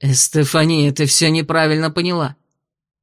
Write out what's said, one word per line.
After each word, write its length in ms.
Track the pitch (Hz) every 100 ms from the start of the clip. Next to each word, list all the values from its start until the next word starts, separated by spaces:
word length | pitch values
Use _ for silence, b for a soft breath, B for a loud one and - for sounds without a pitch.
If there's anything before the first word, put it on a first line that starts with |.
«Эстефания, 920 | 135 127 - 156 143 165 156 160 147
ты 140 | 139
всё 240 | 143 - 165
неправильно 640 | 160 151 160 156 156 160
поняла», 460 | 156 175 175 139 - _ _ _ _ _ _